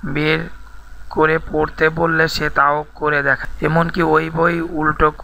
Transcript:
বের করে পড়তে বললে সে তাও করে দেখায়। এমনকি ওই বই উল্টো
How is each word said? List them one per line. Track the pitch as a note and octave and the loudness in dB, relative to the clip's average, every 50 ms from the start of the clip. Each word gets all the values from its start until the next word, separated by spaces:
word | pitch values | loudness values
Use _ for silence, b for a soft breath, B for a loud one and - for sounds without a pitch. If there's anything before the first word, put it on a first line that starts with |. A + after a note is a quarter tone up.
| - | -8
বের | - C#3+ D3+ D3+ D#3 D3+ D#3+ E3 - - - - - - - - - - - - - | -4 -4 -2 0 0 0 -2 -2 -6 -10 -14 -14 -16 -16 -16 -16 -14 -14 -12 -12 -6
করে | - - D#3 D#3 D#3+ D#3+ | 0 2 2 2 2 0
পড়তে | - - - D3+ D3+ D3+ - - D#3+ D#3+ | -2 -2 -2 -2 -2 -2 0 0 0 0
বললে | D#3+ D#3+ E3+ E3+ D#3+ D#3+ D#3+ D#3+ | 2 2 0 2 2 2 2 2
সে | - - D#3 D3+ | 0 -2 -2 0
তাও | - D3 C#3+ C#3+ D3 D3+ D3+ - - | 2 2 2 2 2 0 -4 -8 -8
করে | - D3+ D3+ D3+ C#3+ C#3 | -4 -2 0 0 2 2
দেখায়। | C#3 C3+ - - - - - - | 2 0 0 -2 -8 -6 -2 -2
এমনকি | D3+ D#3 E3 E3 E3 - F#3 E3 | 2 2 2 2 0 0 0 2
ওই | D#3+ D#3 D#3 D#3+ D#3+ | 4 4 2 2 0
বই | D#3+ D#3+ E3 E3+ E3+ E3+ | -2 0 2 2 2 0
উল্টো | E3 E3 - D3+ D#3 D#3 D3+ - D#3+ D3+ D3+ - | -4 -4 -4 0 0 0 2 4 2 2 2 -2